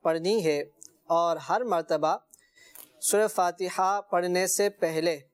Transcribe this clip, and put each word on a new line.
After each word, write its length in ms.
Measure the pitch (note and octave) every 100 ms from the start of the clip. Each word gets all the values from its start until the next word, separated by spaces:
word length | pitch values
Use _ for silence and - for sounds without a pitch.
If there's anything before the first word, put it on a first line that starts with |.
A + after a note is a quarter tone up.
پڑھنی 440 | E3+ E3 E3+ A3 D#3+
ہے، 160 | D3 C#3+ _ - _ _
اور 300 | E3+ E3+ D#3+
ہر 260 | D3 G3
مرتبہ 540 | B3 F3 D#3+ D#3 D#3 F#3+ _ - _ _ - - - _
سورہ 260 | - G#3 G#3+
فاتحہ 760 | G3+ F3 F3 F#3 - F#3 G3+ G3+
پڑھنے 360 | F3 F3+ F3+ F#3
سے 220 | - G3+
پہلے 500 | G3+ E3 D#3+ E3+ D3+ -